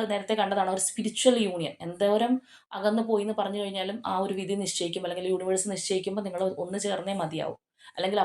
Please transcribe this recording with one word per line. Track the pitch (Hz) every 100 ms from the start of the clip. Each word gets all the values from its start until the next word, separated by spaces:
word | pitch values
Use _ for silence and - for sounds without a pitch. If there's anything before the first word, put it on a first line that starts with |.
| 214
നേരത്തെ | 202 190 214
കണ്ടതാണ് | 196 196 185 190
ഒരു | -
സ്പിരിച്വൽ | - 214 - 254 233 202
യൂണിയൻ. | 175 151 - 170
എന്തോരം | 175 202 208 240 254 - - - 190
അകന്നു | 208 220 220
പോയി | 208 208
എന്ന് | 214
പറഞ്ഞു | 190 202
കഴിഞ്ഞാലും | 196 190 190 226 208
ആ | 190
ഒരു | 196 190
വിധി | 180 202
നിശ്ചയിക്കും, | 180 - 175 180 175
അല്ലെങ്കിൽ | 180 185
യൂണിവേഴ്സ് | 185 185 190 202
നിശ്ചയിക്കുമ്പോൾ | 185 - 190 190 202 196
നിങ്ങൾ | 180 190 185
ഒന്ന് | 180 196 202
ചേർന്നേ | 185 185 196
മതിയാവും. | 160 160 - - _ _ - -
അല്ലെങ്കിൽ | 190 202